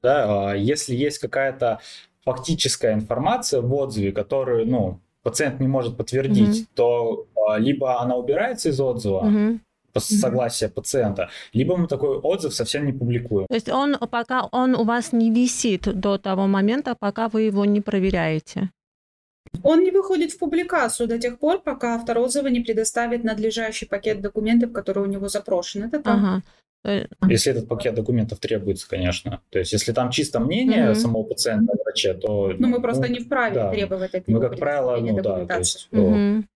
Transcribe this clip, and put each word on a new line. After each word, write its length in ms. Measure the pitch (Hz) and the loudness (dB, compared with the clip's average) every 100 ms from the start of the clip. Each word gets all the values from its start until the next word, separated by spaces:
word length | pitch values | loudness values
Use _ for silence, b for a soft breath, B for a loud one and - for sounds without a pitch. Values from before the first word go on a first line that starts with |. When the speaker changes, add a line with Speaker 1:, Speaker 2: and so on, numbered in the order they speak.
Speaker 1:
да, 480 | 123 143 107 101 98 | 4 2 2 0 0
а, 40 | 101 | 0
если 380 | 107 147 - | 0 0 -2
есть 240 | 120 143 143 | -2 -2 -2
какая-то 640 | 123 135 135 131 120 107 B B B _ | -4 -2 -2 0 -2 -2 B B B _
фактическая 680 | - 127 123 165 - - 113 | -4 -4 -4 -2 -2 0 2
информация 640 | 107 110 131 160 240 - 135 | 0 0 -2 0 0 0 0
в 140 | 120 | 2
отзыве, 380 | 139 135 110 98 | 0 0 0 -2
которую, 540 | 98 101 139 127 117 113 | -2 -2 -2 0 0 2
ну, 340 | 123 95 90 _ _ | 0 0 -4 _ _
пациент 380 | 120 - 147 131 | -6 -2 -2 0
не 60 | 131 | 0
может 280 | 135 120 123 | 0 -2 -6
подтвердить, 520 | 117 127 135 208 104 220 | -2 -2 2 4 6 4
Speaker 2:
Мгм. 60 | 220 | -4
Speaker 1:
то, 520 | - 120 120 117 110 - - 107 | 2 2 4 0 -2 -6 0 2
а, 100 | 107 | 2
либо 420 | 120 135 131 123 | 2 2 0 0
она 160 | 123 123 | 0 -2
убирается 520 | 123 151 240 233 165 | 0 0 0 -2 -2
из 120 | 135 | 0
отзыва 420 | 131 117 104 98 | 0 0 -2 2
Speaker 2:
Мгм. 360 | 214 208 214 226 _ _ _ | 2 2 2 -2 _ _ _
Speaker 1:
по 80 | - | -6
с-, 100 | - | 0
Speaker 3:
Мгм. 100 | 208 | 0
Speaker 1:
согласия 480 | 131 123 120 - 135 | 2 0 -2 -2 -4
пациента, 600 | - - 135 107 95 87 B B | -4 -4 0 0 -2 -6 B B
либо 220 | 120 131 180 | 0 0 0
мы 100 | 170 | 0
такой 280 | 139 107 101 | 0 0 0
отзыв 360 | 151 190 156 | -2 -2 -2
совсем 300 | - 117 147 143 | -4 -4 -2 -2
не 60 | |
публикуем. 540 | 135 120 120 120 101 95 | -2 -2 -2 0 -2 0
Speaker 2:
То 60 | |
есть 140 | 233 240 | -4 -2
он 260 | 262 285 277 240 | 0 0 -2 -2
пока, 380 | 240 226 254 - | -4 -2 -2 0
он 220 | 247 254 | 0 2
у 100 | 254 | 2
вас 280 | 220 240 233 | 2 0 0
не 180 | 233 226 | 2 4
висит 520 | 226 247 - 240 190 202 190 | 4 2 2 0 0 0 0
до 180 | 202 196 | 0 0
того 280 | 196 185 196 | -2 0 2
момента, 480 | 196 202 254 294 233 | 4 2 0 -2 -4
пока 300 | 202 214 226 | -4 -2 -2
вы 140 | 220 | 2
его 220 | 220 202 | 2 2
не 160 | 202 208 | 4 2
проверяете? 920 | 208 202 190 185 160 156 - - 190 _ _ _ _ _ _ _ - - | 2 0 2 2 0 -2 -4 -6 -6 _ _ _ _ _ _ _ -14 -2
Speaker 3:
Он 200 | 277 330 | 4 6
не 60 | 370 | 6
выходит 400 | 370 392 359 320 | 2 2 0 0
в 60 | - | -2
публикацию 680 | 320 330 349 349 233 - 233 | -2 -2 0 0 0 0 -2
до 100 | 233 | -2
тех 200 | 240 240 | -4 -2
пор, 220 | 302 370 | 0 0
пока 320 | - 269 240 | -2 -4 -2
автор 240 | 233 233 233 | -4 -2 0
отзыва 300 | 247 277 269 | 0 0 0
не 120 | 240 | 0
предоставит 640 | 233 220 220 240 233 240 | 0 -2 0 -2 -2 -2
надлежащий 600 | 226 208 220 220 226 214 - | -2 -2 -2 -2 -4 -6 -6
пакет 340 | 202 220 208 | -4 -2 -2
документов, 520 | 202 220 214 233 233 | -4 -4 4 4 4
который 320 | 233 196 196 | -4 -4 -2
у 20 | 196 | -2
него 220 | 196 196 | -4 -4
запрошен. 560 | 202 - 180 175 202 | -6 -2 -4 -2 -8
Это 180 | 226 302 | -4 -4
так. 140 | - 208 | 2 4
Speaker 2:
Ага. 260 | 196 185 b b _ _ | 4 0 b b _ _
Э, 220 | 202 202 - - 185 | -4 -4 -4 0 4
Speaker 1:
Если 240 | 110 - | 4 2
этот 160 | 120 113 | -2 -2
пакет 260 | 113 123 | -4 -2
документов 460 | 110 107 120 110 - | -2 0 0 0 -4
требуется, 480 | - 110 98 95 - | -4 -2 -2 -6 -6
конечно. 520 | 95 90 87 - 98 _ | -2 -2 -2 -6 -10 _
То 80 | 95 | -4
есть 120 | 90 | 0
если 200 | 107 - | -2 0
там 180 | 117 123 | 0 0
чисто 300 | 123 147 120 | 0 -2 -2
мнение 460 | 123 196 254 220 226 | 0 0 2 4 4
Speaker 2:
Мгм. 80 | 214 | 2
Speaker 1:
самого 260 | 233 226 | 2 0
пациента 500 | 214 - 226 220 - | -2 -2 0 2 2
о 100 | - | 2
враче, 300 | - - 196 | -4 -2 -2
то, 340 | - 110 104 98 90 | -2 -2 0 0 0
Speaker 3:
Ну, 80 | 240 | 0
мы 100 | 240 | 2
Speaker 1:
ну, 60 | |
Speaker 3:
просто 240 | 240 254 247 | 0 -2 -2
Speaker 1:
ну, 60 | |
Speaker 3:
не 60 | 247 | -4
вправе 340 | 240 277 233 | -2 -2 0
Speaker 1:
да. 160 | 196 208 | 0 0
Speaker 3:
требовать 440 | 208 196 190 185 | -2 -2 -4 -4
от 120 | 185 180 | -6 0
Speaker 1:
Мы, 60 | |
Speaker 3:
него 60 | 110 | 0
Speaker 1:
как 180 | 120 - | 0 -2
правило, 340 | 143 147 127 120 | -2 0 0 0
Speaker 3:
предоставления 160 | 117 | 0
Speaker 1:
ну, 40 | 101 | 0
да, 60 | |
то 60 | 95 92 | 0 -2
Speaker 3:
документации. 200 | 90 92 | -2 -2
Speaker 1:
есть, 280 | 90 - - | -2 -6 -2
э, 40 | 220 | 2
Speaker 2:
Мгм. 480 | 202 208 202 214 202 | 4 4 2 0 -4